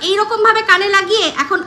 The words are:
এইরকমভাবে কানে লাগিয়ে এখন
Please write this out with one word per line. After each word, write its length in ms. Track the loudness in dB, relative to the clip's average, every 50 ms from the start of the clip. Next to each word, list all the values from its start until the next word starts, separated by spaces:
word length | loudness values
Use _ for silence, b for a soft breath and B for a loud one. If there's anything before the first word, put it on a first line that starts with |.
| -2
এইরকমভাবে 600 | -2 0 0 0 0 0 2 2 2 2 2 0
কানে 260 | 0 0 0 0 0
লাগিয়ে 440 | 0 0 0 2 0 0 0 -2 -2 -4
এখন 240 | -4 -2 -2 -4 0